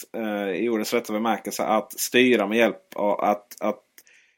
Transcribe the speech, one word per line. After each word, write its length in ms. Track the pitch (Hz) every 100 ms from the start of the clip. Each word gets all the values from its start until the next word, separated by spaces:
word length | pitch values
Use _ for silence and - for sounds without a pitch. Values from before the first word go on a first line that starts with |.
| - 110
eh, 340 | 110 104 98
i 180 | 87 117
ordets 260 | 110 104
rätta 180 | 120 113
bemärkelse 520 | 107 117 101 101 -
att 360 | - 110 - -
styra 460 | - 123 127 113 101
med 120 | 113
hjälp 360 | 110 - _
av 260 | - 101 -
att, 360 | 98 104 - -
att, 220 | 107 - _ _ _ _ _